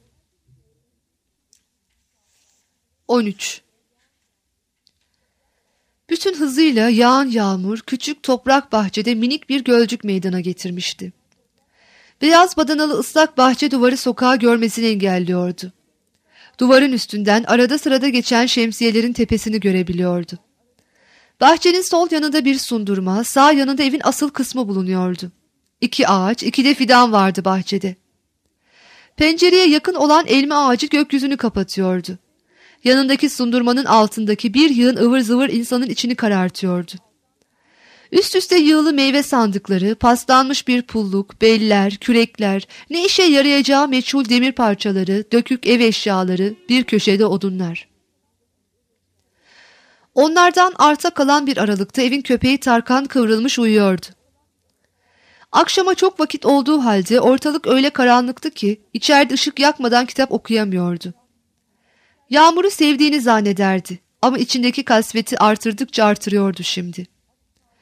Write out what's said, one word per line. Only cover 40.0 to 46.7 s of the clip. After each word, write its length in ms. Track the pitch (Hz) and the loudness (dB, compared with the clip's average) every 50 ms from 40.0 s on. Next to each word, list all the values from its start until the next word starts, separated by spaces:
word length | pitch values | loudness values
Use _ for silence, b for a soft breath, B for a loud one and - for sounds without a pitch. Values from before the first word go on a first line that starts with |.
| - 240 247 247 - - 262 262 269 262 285 - - - | 2 2 2 2 2 2 2 2 2 2 -2 -4 -2 -2
bir 140 | 247 247 247 | -2 -2 -2
pulluk, 600 | - - 220 208 196 190 196 196 _ - - 220 | -4 -6 -6 -4 -2 -4 -4 -4 _ -4 0 2
beller, 540 | 226 226 214 220 214 208 202 196 202 202 | 4 4 4 2 2 2 2 0 0 -4
kürekler, 720 | - - - 240 233 226 226 _ - 208 196 190 196 - B B B B B | -6 -2 0 2 2 2 0 _ -6 -4 -4 -4 -4 -6 B B B B B
ne 140 | 285 339 349 | -6 -2 -2
işe 180 | 392 - - 370 | 0 0 2 2
yarayacağı 640 | 339 285 277 277 285 285 277 247 269 277 277 294 285 | 4 4 4 4 2 2 2 2 2 2 2 2 0
meçhul 400 | 262 254 240 - - 277 269 214 | 0 -2 -2 -2 -2 -2 0 2
demir 240 | 240 247 247 269 254 | 2 2 2 0 0
parçaları, 720 | - 240 214 202 196 - 208 190 190 185 185 190 208 208 - 233 | 0 0 0 0 -2 -2 -4 -2 -2 -2 -2 -2 -4 -2 0 0
dökük 340 | 233 233 - 262 247 - | 0 0 0 -4 -4 0
ev 140 | - 240 233 | 0 2 2
eşyaları, 720 | 226 226 208 - - 214 196 185 185 180 180 180 190 208 220 _ _ | 2 0 0 -2 -2 -2 -2 -2 -2 -2 -2 -2 -2 -4 -6 _ _
bir 160 | - | -2